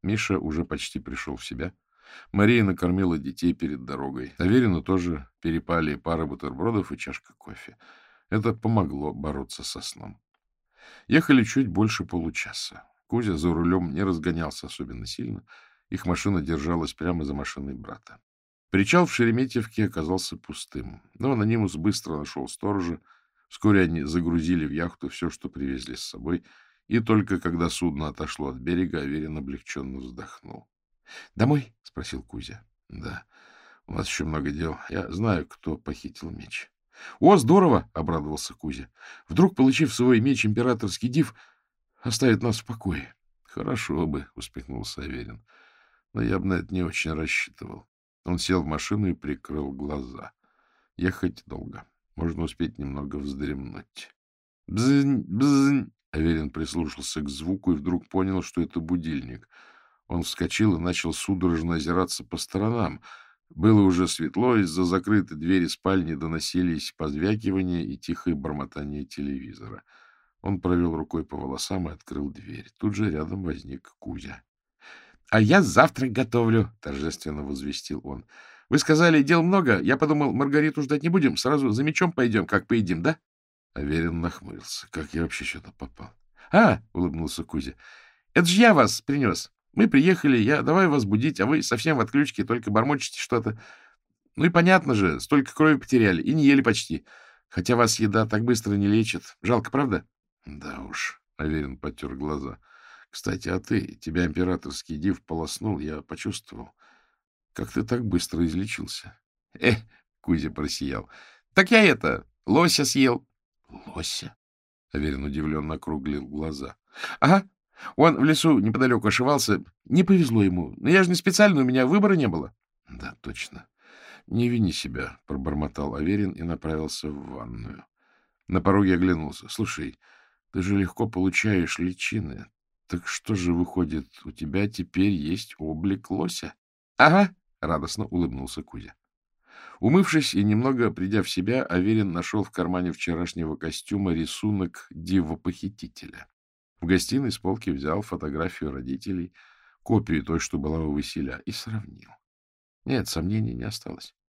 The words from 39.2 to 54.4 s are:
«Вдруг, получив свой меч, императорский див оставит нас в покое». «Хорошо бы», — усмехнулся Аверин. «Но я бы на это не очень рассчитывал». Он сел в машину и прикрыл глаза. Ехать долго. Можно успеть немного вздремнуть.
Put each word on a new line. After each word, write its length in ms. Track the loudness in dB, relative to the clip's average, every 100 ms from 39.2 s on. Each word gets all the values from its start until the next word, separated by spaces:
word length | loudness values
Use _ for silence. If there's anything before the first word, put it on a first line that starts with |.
| _
«Вдруг, 260 | 4 4
получив 400 | 6 4 6 0
свой 280 | 4 6 6
меч, 240 | 4 2
императорский 640 | 0 2 0 0 -2 -4 -2
див 260 | 0 0 -4 _ _ _ _ _ _
оставит 400 | -6 2 4 4
нас 180 | 0 -4
в 60 |
покое». 480 | -6 -8 -6 -6 -8 _ _ _
«Хорошо 640 | _ -8 -6 -6 -4 -2 -2
бы», — 200 | -4 -8
усмехнулся 640 | -16 -16 -14 -12 -10 -10 -10
Аверин. 420 | -10 -10 -12 -18 _ _ _ _ _ _ _
«Но 80 | -4
я 180 | -2 0
бы 60 |
на 80 | 0
это 200 | -2 -2
не 100 | -4
очень 280 | -2 -4 -4
рассчитывал». 760 | -4 -4 -4 -4 _ -18 -18 _ _ _ _
Он 140 | -4 -4
сел 240 | 0 0
в 40 |
машину 420 | 0 -6 -4 -2 -2
и 60 |
прикрыл 600 | -2 -6 -10 -8 -8 -6
глаза. 580 | -8 -8 -8 -8 -14 -18 _ _ _ _ _ _
Ехать 480 | -4 -2 0 -4 -6
долго. 400 | -14 -12 -12 -16 -20 _ _
Можно 280 | -6 -4 -2
успеть 340 | -6 -4 -6 -6
немного 380 | -8 -8 -8
вздремнуть. 1000 | -8 -8 -6 -6 -6 -10 -14 -18 -20 -20 _ _ _